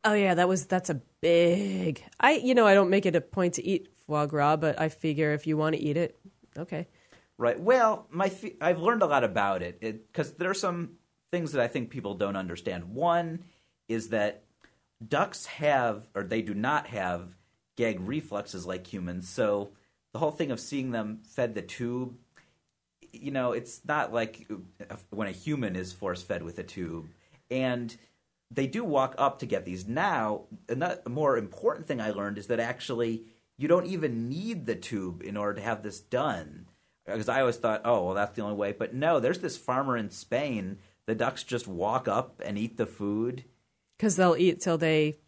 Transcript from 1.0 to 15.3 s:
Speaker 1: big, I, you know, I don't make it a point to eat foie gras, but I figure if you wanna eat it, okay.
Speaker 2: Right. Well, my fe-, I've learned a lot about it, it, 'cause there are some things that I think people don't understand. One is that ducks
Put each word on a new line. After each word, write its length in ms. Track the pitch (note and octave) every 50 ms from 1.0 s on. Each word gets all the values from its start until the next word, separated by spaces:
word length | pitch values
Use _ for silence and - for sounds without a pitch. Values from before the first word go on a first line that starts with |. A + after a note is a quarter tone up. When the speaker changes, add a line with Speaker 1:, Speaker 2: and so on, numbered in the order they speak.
| - _ _ _
Speaker 1:
big, 800 | - E3+ E3+ E3+ F3 E3+ F3 G3 G3+ G3 F#3+ F#3 F#3 E3+ C#3+ - - - - _
I, 100 | - C4 D#4
you 220 | C4+ - B3+ C4
know, 100 | B3 A3+
I 80 | G#3 G3
don't 160 | G3+ G3 F3+
make 160 | G3 G3 G3+
it 100 | F#3+ E3
a 60 | E3+
point 340 | - - - G3 F3+ F3 F3
to 100 | - -
eat 240 | - G3 - - - _ _ _
foie 200 | - D3+ D3+ D3
gras, 280 | C#3+ C#3 D3 C#3+ D3 D#3
but 240 | D#3 D#3+ D#3 C#3 -
I 80 | D#3 D#3+
figure 440 | - - - D#3+ D3 D3 D#3+ D3+ D3
if 120 | D3 -
you 120 | D#3 D#3
wanna 200 | D3+ D3+ D#3 D#3+
eat 200 | - - D3+ C#3+
it, 200 | E3 E3+ - - _ _ - _ _ - _ _
okay. 300 | - E3+ F3+ - D#3 E3+ - _ _ _ _ - - _ _ _
Speaker 2:
Right. 220 | - A#2 A#2+ - -
Well, 480 | E3 G#3 B3+ B3+ A#3 A3 G#3+ - - _
my 200 | C#3+ E3+ G3 G3
fe-, 260 | F#3+ - - G#3 - -
I've 180 | D#3 E3+ F3+ D#3+
learned 220 | E3 G#3 A#3+ A3
a 60 | G3
lot 160 | D#3 D3 C3+ A#2+
about 360 | G#2+ F#2 A2 G2+ G2 G2 F#2
it, 160 | F2+ F2+ F2 -
it, 320 | - A2+ G#2+ A2 - _ -
'cause 200 | - D3+ - C#3+
there 140 | - F3 F#3
are 40 | F#3+
some 380 | F#3+ - F#3+ F3 E3+ E3+ - - _ _ _ _ _ _ _
things 200 | - F3 E3 D3
that 100 | C3+ C3+
I 60 | A#2
think 220 | A#2+ - C#3 A#2+ A2+
people 240 | - C3 F#2+ G2+ G2+
don't 240 | F2 G2+ G2 G2+
understand. 560 | G2 F#2+ F2+ E2+ F2 - G#2 F#2 F2 F2 F2+ G#2+
One 500 | B2+ D#3+ E3+ E3+ F3 E3+ E3 D#3+ F3 - - _ _ _ _ _ _ _ -
is 200 | A2+ A2+ A2 G#2+
that 340 | A2+ G#2+ G#2 G#2 - - _ _ _ _ - _ _ _ _ _ _ _ A2+
ducks 400 | G#2+ C#3+ C#3+ F#3+ G3